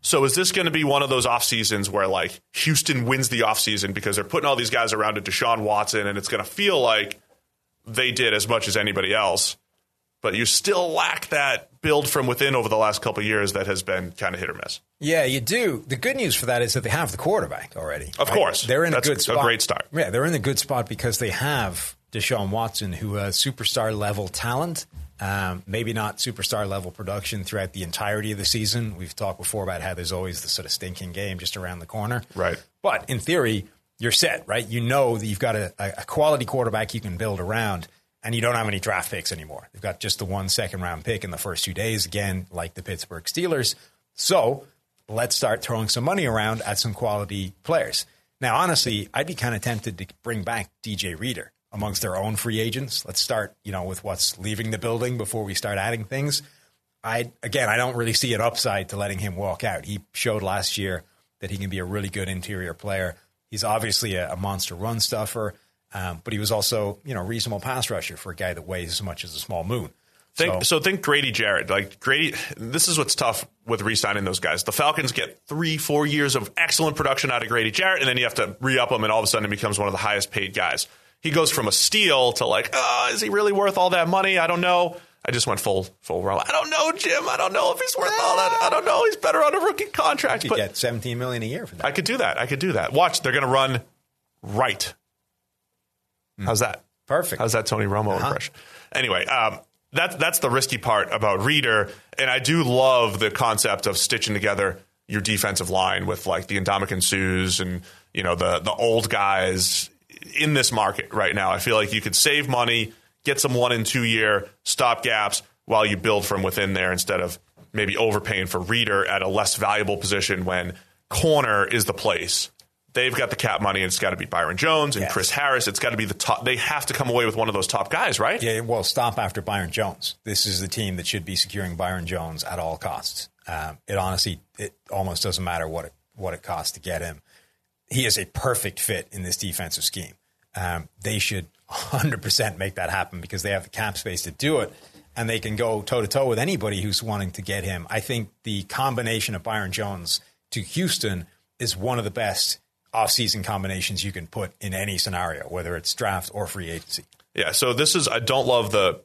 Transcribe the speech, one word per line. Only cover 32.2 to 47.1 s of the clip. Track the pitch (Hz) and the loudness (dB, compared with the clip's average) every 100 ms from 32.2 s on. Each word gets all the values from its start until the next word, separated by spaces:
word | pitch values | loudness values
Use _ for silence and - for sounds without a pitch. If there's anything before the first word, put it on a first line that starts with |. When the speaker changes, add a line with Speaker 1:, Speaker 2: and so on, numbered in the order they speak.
| - - | -6 -2
Speaker 1:
Right. | 90 82 - _ | 0 -2 -8 _
Speaker 2:
But | 202 196 - | -2 -2 -2
in | 123 | -4
theory, | - 175 123 107 90 _ _ _ | 2 4 4 2 -2 _ _ _
you're | 117 | 2
set, | - - - - | 4 4 2 -2
right? | 110 104 | -2 0
You | 113 | -2
know | 117 139 127 117 | 2 4 4 2
that | 107 | -2
you've | 101 | 0
got | 127 107 | 0 0
a, | 95 - | -2 -4
a, | 98 - | -6 -6
a | - | -6
quality | - 151 147 120 | 2 4 4 2
quarterback | 135 117 107 110 | 0 0 0 -2
you | 117 | -4
can | 104 87 | -6 -4
build | 110 98 | -4 -2
around, | 90 110 110 92 80 _ _ _ | -2 -2 0 -2 -6 _ _ _
and | 113 117 | -4 0
you | |
don't | 113 120 | 2 2
have | 110 | 0
any | 101 | -2
draft | 98 95 - | 0 -2 -2
picks | 101 - | -6 -6
anymore. | 85 76 71 - | -8 -10 -16 -18
They've | - | -10
got | 101 87 | -8 -6
just | 104 - | -4 -2
the | 95 | -2
one | 98 95 | -4 -2
second | - 104 95 | -2 -2 -4
round | 90 82 80 | -6 -6 -4
pick | 110 | -4
in | 98 | -4
the | 85 | -8
first | - 82 - | -6 -4 -6
two | |
days, | 92 110 110 95 | -2 -2 -2 -2
again, | 98 101 92 90 | -2 -2 -4 -6
like | 87 85 | -8 -8
the | - | -8
Pittsburgh | 90 90 - 85 - | -10 -10 -10 -10 -6
Steelers. | - 175 156 120 - - _ _ | -2 0 0 0 -4 -12 _ _
So | - - 185 113 139 - _ _ _ _ | -4 2 4 4 2 -8 _ _ _ _
let's | 107 123 - | -2 0 2
start | 127 110 | 2 0
throwing | - 117 110 | 0 -4 0
some | - | 0
money | 127 196 147 | 0 2 2
around | 110 107 113 | 2 0 -2
at | - 147 | -2 -2
some | 120 | -2
quality | 101 120 | 0 -2